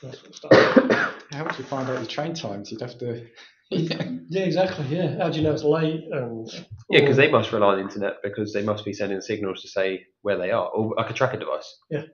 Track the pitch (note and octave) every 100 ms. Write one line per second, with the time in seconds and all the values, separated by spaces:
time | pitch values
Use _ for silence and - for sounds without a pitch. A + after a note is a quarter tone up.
0 | C3 - - - D3+ D3+ - - - -
1 | - - - C#3+ D#3+ - C3 C3+ C3 B2+
2 | A2+ - D#3 E3 A2+ G2+ G2+ A2+ B2 -
3 | B2 A#2 - - - _ _ F3 D#3+ D#3+
4 | G3 B3 - F3+ F#3 E3 F#3+ - C#3 E3
5 | E3+ C3 E3+ D#3 D#3 C#3+ D3 D#3+ D#3+ D#3+
6 | - D#3 A#2+ A2+ A2+ F3 - - - D#3
7 | - C3+ D3 B2+ G#2+ A2+ G2+ G2 G2 G#2+
8 | G2 - G2+ G#2+ G#2 G#2 G#2+ G#2 G#2+ G2
9 | G2+ G2 - G#2+ G2 F#2 - - F#2+ F#2+
10 | - _ G2+ F#2+ F2+ A2 F2+ G#2 A2 -
11 | A2+ A#2+ C3 - D#2 C#2+ - - _ D3+
12 | D#3